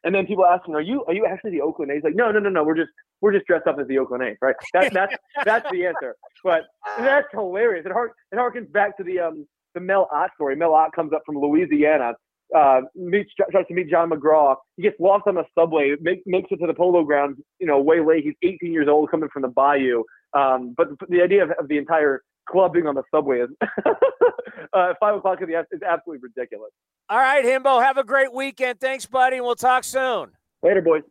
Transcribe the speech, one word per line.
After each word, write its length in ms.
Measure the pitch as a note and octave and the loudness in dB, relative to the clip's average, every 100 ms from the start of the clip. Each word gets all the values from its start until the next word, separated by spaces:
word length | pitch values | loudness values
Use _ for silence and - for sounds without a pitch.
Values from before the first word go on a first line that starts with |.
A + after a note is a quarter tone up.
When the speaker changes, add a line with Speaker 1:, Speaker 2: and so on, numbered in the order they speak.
Speaker 1:
And 120 | E3 | -2
then 120 | F#3+ F3+ | -2 -2
people 200 | G3 F3+ | 2 4
asking, 280 | F3+ F3 | 2 0
"Are 60 | D3+ | -6
you, 240 | E3 C4+ | -4 -4
are 80 | A3 | -4
you 140 | F#3+ A4+ | -2 -2
actually 240 | F#3+ A3 | -4 -6
the 100 | E3 | -4
Oakland 300 | D3 D#3+ C#3+ | -4 -6 -6
A's?" 80 | D3 | -4
Like, 120 | D#3 | -2
"No, 160 | F3 A#3 | 0 0
no, 80 | G#3 | 0
no, 100 | G3+ | 0
no. 160 | F3+ | 0
We're 100 | D3+ | 0
just, 160 | D#3+ D#3 _ _ _ | 0 -4 _ _ _
we're 140 | G3+ | 2
just 120 | G3 - | 2 0
dressed 200 | E3+ E3 | 0 0
up 120 | C#3+ | -2
as 80 | B2+ | -2
the 120 | C3+ | -2
Oakland 240 | B2 B2 | -2 -4
A's," 140 | B2 G#2+ | -6 -2
right? 160 | C3 C3+ - | -2 -2 0
That, 220 | F3+ F#3+ | 2 2
that's, 200 | F#3 G3 - _ | 0 -2 -6 _
Speaker 2:
<laughs> 140 | C#4+ | -4
Speaker 1:
that's 260 | A#3 A3+ - | 0 0 -2
the 140 | F3+ F3+ | -4 -4
answer. 300 | D#3+ C3 A2 - _ | -6 -10 -14 -20 _
But 200 | F#3+ E3 - _ - - | -2 -2 -2 _ -12 -2
that's 320 | B3 C#4+ C#4 | 2 2 0
hilarious. 520 | G#3+ F#3+ F#3+ A#3 F3+ | -8 -6 -2 0 -2
It 80 | E3+ | -4
hark-, 220 | F#3+ A#3 _ _ | -4 -6 _ _
it 40 | G#3 | -4
harkens 360 | B3 A#3+ A3 | -4 -6 -6
back 240 | G3+ G3+ G3+ | -2 -2 -2
to 80 | |
the, 160 | F3+ F3+ | -6 -4
um, 260 | E3+ D#3 C#3+ _ _ | -4 -8 -18 _ _
the 60 | F3 | -12
Mel 280 | F3+ G3 F#3 | 0 0 2
Ott 200 | D3 F#3 _ | 0 -4 _
story. 200 | C#3+ C#3 | -4 0
Mel 160 | E3 | 2
Ott 200 | D#3 D#3+ | 4 2
comes 180 | - D#3 | -2 -4
up 80 | D#3 - | -4 -6
from 100 | D3 | -4
Louisiana, 760 | C#3+ D3+ F3 D3 D3+ D#3 A#2+ A#2 _ _ _ D#3 | 0 2 2 2 4 2 0 -6 _ _ _ 4
uh, 240 | C#3+ C3 C3 | 6 4 0
meets, 360 | F3+ F3 G3+ G3+ - G3 | -12 -2 -2 -2 -4 0
tries 160 | E3+ E3+ | 0 -2
to 80 | |
meet 160 | F3+ E3 | -6 0
John 180 | E3 E3+ | 0 0
McGraw. 480 | D#3+ D3+ D#3 C#3+ C3+ _ - | 0 2 4 4 2 _ -4
He 40 | |
gets 140 | G3 - | -4 2
lost 280 | F3+ G3 G3+ | 2 2 2
on 80 | |
the 100 | F#3 - | -2 -2
subway, 400 | - E3+ D#3+ C#3 D3 | 0 2 2 0 0
make, 220 | E3 F3+ | -2 -4
makes 240 | - F#3 F3 | -2 -4 -2
it 60 | F3 | -4
to 60 | E3+ | -4
the 60 | |
Polo 320 | D#3+ F3+ F3 | 0 2 2
Grounds, 340 | D3 D3 C#3+ C3+ - _ | 2 0 0 -6 -20 _
you 80 | F3 | 0
know, 120 | C#3 | 2
way 220 | C#3 E3+ | 4 2
late. 240 | D#3 E3 | 4 2
He's 80 | D3 - | 0 -2
eighteen 300 | F3+ F#3 E3+ | -4 -2 -6
years 160 | E3 D3 | -2 2
old, 220 | D3 D3 | 2 2
coming 180 | D#3+ D3+ | -2 -4
from 120 | C#3+ | -6
the 60 | C3 | -4
Bayou. 560 | B2 C#3 C#3+ C3 A#2+ A2+ _ _ | 2 2 2 0 -2 -4 _ _
Um, 400 | C#3 C3+ C3 B2 B2 | 0 2 0 -4 -2
but 100 | E3+ | -2
the, 180 | D3 F3+ | -4 -2
the 100 | F3 | 2
idea 200 | F3+ G3 | 4 4
of, 80 | D#3+ E3+ | 2 -2
of 100 | D3 | -2
the 80 | D3 | -4
entire 460 | C#3+ E3 D3 C3 _ _ - | 0 0 2 -2 _ _ -2
club 240 | F#3 F3+ | 2 2
being 140 | E3+ D#3 | 2 0
on 80 | |
the 80 | C#3 - | -4 -2
subway 260 | D#3 C#3+ B2 | -2 0 -2
is, 100 | A#2+ - | -2 -4
<laughs> 1120 | - - - - C5 - A#4+ - - - D#3 | -6 -2 -2 2 0 4 0 0 -16 -18 -4
uh, 220 | F#3 F3+ F3 | 0 0 0
five 160 | G#3 | 0
o'clock 280 | G#3 G3 F3+ | 0 -2 -4
in 60 | F3 | -4
the 80 | E3 | -6
af-, 100 | D#3+ | -6
is 100 | E3 | -8
absolutely 400 | F#3 E3+ E3+ C#3+ | -4 -4 -6 -16
ridiculous. 480 | B2 B2 B2 G#2+ G#2+ _ _ _ - | -14 -12 -12 -12 -18 _ _ _ -4
Speaker 2:
All 100 | A3 | 0
right, 260 | C4 C#4+ | 2 2
Himbo, 380 | A#3+ C4 C4+ B3+ | 2 0 2 4
have 160 | C4 C4+ | 2 0
a 60 | |
great 280 | A#3 C4+ C4+ | 0 0 0
weekend. 460 | B3 C4+ B3 B3+ A#3+ | -2 -8 -4 -6 -4
Thanks, 260 | C4 C4+ | -6 -6
buddy, 340 | - C4 B3+ C4 | -4 0 2 0
and 60 | |
we'll 120 | A#3+ A#3 | -4 0
talk 260 | B3 B3+ | 2 2
soon. 480 | - C4 C4 G#3+ C3+ _ _ _ | 0 -4 -2 -4 -6 _ _ _
Speaker 1:
Later, 180 | E3+ F#3+ | 0 2
boys. 220 | E3 D#3 D3 | 2 0 -2